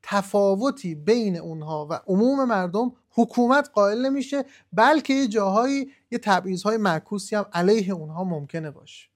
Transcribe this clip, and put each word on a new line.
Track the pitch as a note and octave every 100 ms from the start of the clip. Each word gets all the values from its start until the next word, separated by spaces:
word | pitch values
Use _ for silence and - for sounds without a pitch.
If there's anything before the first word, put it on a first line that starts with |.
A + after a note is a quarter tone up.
| -
تفاوتی | G3+ G3 G#3 G3 G3 C4+ C4+ F3+
بین | D#3 D3+ A#3+ G#3+ E3+
اونها | E3 D#3+ D3+ D#3 D3+
و |
عموم | D#3 - F#3+ A#3+ C#4
مردم | B3+ G#3 F3+ F#3+ B3 - _
حکومت | - A#3 - A#3+ C#4 C#4+
قائل | - G3+ G#3+ C4
نمیشه، | C#4 C4 C#4+ C4+ - _
بلکه | E3+ A#3+ D#4 -
یه | C4+ C4
جاهایی | G#3+ G3 G3 B3 C#4 C4+ _ _
یه | A#3
تبعیض‌های | G#3+ F#3 F#3 F#3 G#3 A3
معکوسی | G3+ D#3+ - G3+ - G#3
هم | G3+
علیه | F3 F3 A3+ F#3
اونها | F#3 D#3 D#3+
ممکنه | F#3 D#3+ C#3+ E3 D#3
باشه. | - - - _